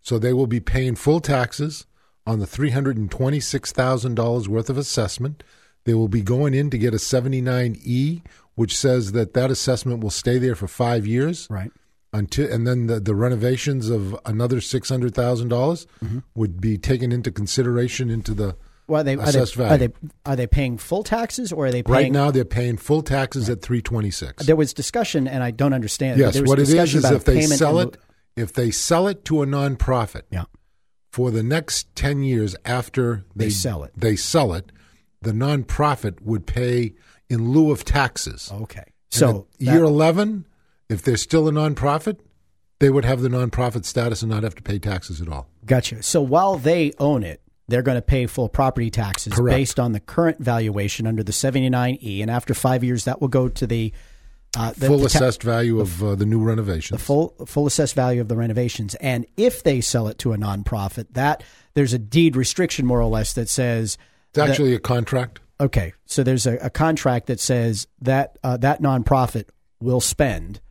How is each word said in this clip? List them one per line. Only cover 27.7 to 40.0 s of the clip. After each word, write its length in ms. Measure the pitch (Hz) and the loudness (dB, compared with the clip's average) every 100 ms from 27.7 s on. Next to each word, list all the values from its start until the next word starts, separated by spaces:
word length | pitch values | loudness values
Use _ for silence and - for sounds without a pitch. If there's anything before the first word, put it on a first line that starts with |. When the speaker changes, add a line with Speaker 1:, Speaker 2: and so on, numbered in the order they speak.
| - | 2
Speaker 2:
in 80 | - | 0
Speaker 1:
it, 80 | - _ _ _ | -6 _ _ _
if 180 | - 113 | -8 -4
they 180 | - 117 | 0 0
sell 360 | - - 170 196 | -2 2 2 2
it 160 | 190 | -2
to 160 | - 156 | -2 0
a 40 | |
nonprofit 800 | 139 143 139 127 - 127 107 - - | 2 0 -2 0 0 0 -2 -8 -8
Speaker 2:
Yeah. 140 | 90 - _ _ _ _ _ _ | -8 -8 _ _ _ _ _ _
Speaker 1:
for 180 | - 123 | -2 0
the 120 | 113 | 0
next 500 | 113 160 - - - | 0 -2 -2 -8 -8
ten 280 | - 139 143 | -4 -2 0
years 340 | 135 120 107 92 | 0 0 -2 -4
after 600 | - 123 - - 120 110 - | -4 -4 -2 -2 0 -2 -8
Speaker 2:
They 100 | 98 | -4
Speaker 1:
they 40 | 107 | -2
Speaker 2:
sell 320 | 101 120 87 | 0 -4 -6
it. 100 | 73 | -10
Speaker 1:
they 200 | - 117 | -2 0
sell 380 | 104 - 165 135 | 0 0 2 2
it, 180 | - - - _ _ _ _ | -2 -8 -20 _ _ _ _
the 120 | 113 | -4
nonprofit 880 | 110 139 147 - - 147 139 104 85 | -2 0 -2 -2 0 0 0 -4 -6
would 260 | 107 110 - | -4 -4 -2
pay 460 | 120 123 123 117 - _ _ _ | -2 0 0 -2 -8 _ _ _
in 240 | 120 117 | -2 2
lieu 200 | 143 156 | 4 4
of 120 | 139 | 2
taxes. 680 | - 147 - - - - - | 0 0 0 -2 -10 -12 -14
Speaker 2:
Okay. 260 | 101 110 - | -12 -12 -14
Speaker 1:
And 140 | - _ _ | -20 _ _
Speaker 2:
So 380 | 117 123 101 - _ | 2 4 2 -8 _
Speaker 1:
at 20 | |
year 180 | 127 160 | 4 6
Speaker 2:
that 60 | 160 | 6
Speaker 1:
eleven, 580 | 147 | 4